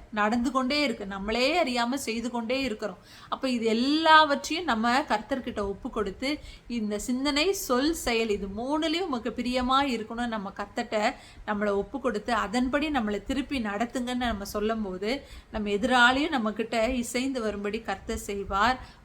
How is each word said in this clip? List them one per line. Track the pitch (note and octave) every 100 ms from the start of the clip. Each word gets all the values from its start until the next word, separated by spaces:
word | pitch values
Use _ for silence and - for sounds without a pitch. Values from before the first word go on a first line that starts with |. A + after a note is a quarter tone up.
| -
நடந்து | G#3+ G#3+ A#3+ A#3+
கொண்டே | C4 B3+ D4
இருக்கு, | C#4+ A#3 G3+
நம்மளே | G3 G3 A3+ C4 F4
அறியாம | D4+ B3 A#3
செய்து | C#4 C#4 A3+ A#3
கொண்டே | A#3 A3+ C4
இருக்கிறோம். | C4+ G#3+ G#3 F#3 - - -
அப்போ | C#4+ C4+
இது | A#3+
எல்லாவற்றையும் | A3+ A#3 C4 D4+ D#4+ D#4 D#4 F#3 - D#4+ F4
நம்ம | A3+ A#3 B3+
கர்த்தர்கிட்ட | D4+ A3 - C4 A#3+ A3
ஒப்பு | G3+ G3 B3+
கொடுத்து, | A#3 G3 F#3+ C4 D4 - - -
"இந்த | A#3+ G#3+ G#3
சிந்தனை, | G#3 B3+ C#4 C#4+ E4
சொல், | G4 - B3 D4
செயல் | E4 - A#3 A3+
இது | G3+ G3
மூணுலயும் | G3 B3+ D#4 D#4+ E4
உமக்கு | F#4 B3+ B3 -
பிரியமா | B3 B3+ B3 C4
இருக்கணும்னு" | C#4+ A#3 G#3+ A3+ A#3+
நம்ம | A3 G3 F#3+
கர்த்தர்ட்ட | G3+ - A#3 A3 G#3+ C4+ - - -
நம்மளை | G#3 G#3
ஒப்பு | G3+ G3 C#4
கொடுத்து, | B3 G#3 G#3
அதன்படி | A3+ G3+ A3+ B3+ C#4+ D#4
நம்மளை | C#4+ G#3+ G3+
திருப்பி | - C4+ C#4 C#4
நடத்துங்கன்னு | G#3+ G#3 A#3+ C4 A#3+
நம்ம | B3 B3 G#3+
சொல்லும் | G3 G#3+ G#3 A3+
போது, | G3+ F#3 G3+ C#4 - - -
நம்ம | A3 G#3
எதிராளியும் | G3+ A#3 B3 A#3+ C4 D4+
நம்ம | C#4+ A3
கிட்ட | G#3+ A3+ A#3 A3
இசைந்து | C4 A#3+ B3 C4 C4
வரும்படி | A3 G3+ G3+ G#3+
கர்த்தர் | A3+ G3 - A3
செய்வார். | - G3+ F#3 G3 A3 B3+ - -